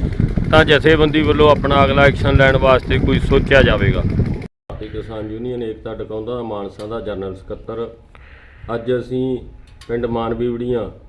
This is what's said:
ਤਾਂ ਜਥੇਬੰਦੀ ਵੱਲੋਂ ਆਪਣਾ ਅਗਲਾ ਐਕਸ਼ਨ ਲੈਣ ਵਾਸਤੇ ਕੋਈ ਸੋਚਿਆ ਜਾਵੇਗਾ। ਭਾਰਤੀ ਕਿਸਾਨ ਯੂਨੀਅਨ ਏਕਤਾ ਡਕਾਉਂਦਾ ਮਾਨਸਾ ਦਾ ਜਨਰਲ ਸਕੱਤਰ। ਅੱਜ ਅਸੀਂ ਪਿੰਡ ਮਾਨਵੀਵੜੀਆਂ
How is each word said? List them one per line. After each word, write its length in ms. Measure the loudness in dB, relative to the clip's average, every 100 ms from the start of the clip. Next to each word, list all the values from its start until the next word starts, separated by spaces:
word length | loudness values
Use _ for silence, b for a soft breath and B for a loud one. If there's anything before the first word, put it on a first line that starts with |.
| -4 -2 0 0 2
ਤਾਂ 120 | 4 6
ਜਥੇਬੰਦੀ 560 | 6 4 4 2 2
ਵੱਲੋਂ 280 | 2 4 4
ਆਪਣਾ 340 | 4 2 2 2
ਅਗਲਾ 180 | 4
ਐਕਸ਼ਨ 340 | 4 2 2 4
ਲੈਣ 200 | 4 4
ਵਾਸਤੇ 400 | 4 2 2 -2
ਕੋਈ 200 | 0 0
ਸੋਚਿਆ 420 | 2 2 4 4
ਜਾਵੇਗਾ। 400 | 6 4 0 0
ਭਾਰਤੀ 840 | 0 0 -2 -4 -10 _ -16 -14 -12
ਕਿਸਾਨ 420 | -12 -10 -10 -10
ਯੂਨੀਅਨ 320 | -10 -8 -8
ਏਕਤਾ 300 | -8 -10 -12
ਡਕਾਉਂਦਾ 480 | -12 -10 -10 -8 -8
ਮਾਨਸਾ 440 | -8 -8 -10 -12 -12
ਦਾ 120 | -10
ਜਨਰਲ 340 | -8 -8 -10 -12
ਸਕੱਤਰ। 520 | -14 -14 -12 -10 -10 -14 -20 -20 b b b b -10 -8
ਅੱਜ 160 | -4
ਅਸੀਂ 460 | -4 -4 -6 -4 -6 -10 -20 -20 -18 -8
ਪਿੰਡ 180 | -6 -4
ਮਾਨਵੀਵੜੀਆਂ 840 | -4 -4 -4 -4 -4 -4 -4 -6 -12